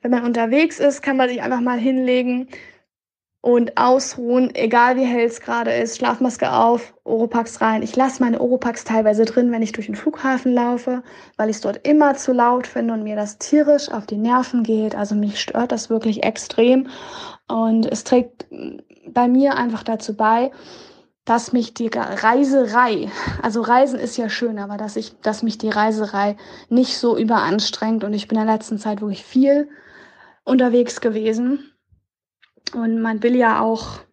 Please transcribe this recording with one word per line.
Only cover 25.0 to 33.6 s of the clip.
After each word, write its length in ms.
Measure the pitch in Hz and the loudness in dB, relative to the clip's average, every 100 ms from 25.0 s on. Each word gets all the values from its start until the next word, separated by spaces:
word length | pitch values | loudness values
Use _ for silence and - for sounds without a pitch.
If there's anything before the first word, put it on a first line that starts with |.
| 220 _ | -10 _
dass 220 | 214 214 | -4 -2
mich 140 | 233 208 | -4 -2
die 120 | 220 | -2
Reiserei 680 | 208 214 214 208 202 202 208 - - - | 0 0 0 -4 -2 -2 -4 -14 -20 0
nicht 280 | 240 247 - | 2 2 0
so 200 | 240 226 | 0 2
überanstrengt. 840 | 220 226 135 208 - - 220 226 | 2 2 2 0 -2 -4 -2 -2
Und 100 | 202 | -2
ich 140 | 208 - | -6 -2
bin 100 | 220 | -2
in 80 | 214 | 0
der 100 | 220 | -2
letzten 220 | - 208 | -4 -6
Zeit 240 | 214 208 | -6 -6
wirklich 220 | 214 190 | -6 -8
viel 460 | - 254 277 285 294 - - - - _ - _ - | -2 2 4 4 0 -10 -20 -20 -20 _ -20 _ 0
unterwegs 560 | 254 247 247 233 - | 2 4 2 0 -2
gewesen. 720 | 240 220 220 220 247 277 - _ _ _ _ _ _ _ _ _ - | -4 -2 -2 -2 -2 -4 -6 _ _ _ _ _ _ _ _ _ -12
Und 280 | 240 226 226 | -6 -2 -2
man 220 | 226 220 | -2 0
will 120 | 240 247 | 2 2
ja 260 | 233 220 | 2 2